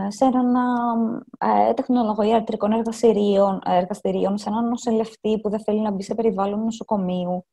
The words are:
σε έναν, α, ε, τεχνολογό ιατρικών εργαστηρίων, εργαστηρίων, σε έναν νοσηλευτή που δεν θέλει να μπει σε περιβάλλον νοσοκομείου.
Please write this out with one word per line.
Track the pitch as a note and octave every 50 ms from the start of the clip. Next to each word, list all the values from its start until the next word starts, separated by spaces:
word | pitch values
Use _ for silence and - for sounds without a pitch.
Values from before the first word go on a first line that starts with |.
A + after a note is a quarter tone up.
| F#3+
σε | G3+ G#3 - C4+
έναν, | C4 B3 B3+ B3 B3 B3
α, | B3 B3 B3 B3 A#3+ A#3+ A#3+ A3+ A3+ A3+ A3 - - - - - - - G#3+ G#3+ G#3 G#3
ε, | A3+ A#3
τεχνολογό | A#3 C4+ - B3 B3 A3+ G#3 G#3 A3
ιατρικών | G#3 G#3+ A#3 A3+ A3 A3 G#3+ G#3 G3+ G#3
εργαστηρίων, | A3 A3+ A3+ A3+ A3+ - - A3+ G#3 G#3 G#3 G3+ G3+ G3 G3+ G3 F#3+ F#3+ -
εργαστηρίων, | - F#3 F3+ F3+ F3+ G#3 - - G3 F#3 F#3+ F#3 F#3+ G3+
σε | G#3 - G#3
έναν | G#3 A3+ A#3
νοσηλευτή | A#3 A#3+ A#3 - B3 A3 A3 A3+ - - _ - G#3+ A3 G#3+
που | A3 G#3+
δεν | G3+ G#3+
θέλει | A3 - G#3 G#3+
να | A3 G#3+
μπει | G3 F#3+ G3
σε | - A3
περιβάλλον | A3+ A3+ A3+ F#3+ F#3+ G3 G3+ G3+ G#3+ A3
νοσοκομείου. | A3+ A3 - - - A3 G3 F#3 F3+ F3+ F3+ F3+ F3+ F3+ F3+ - _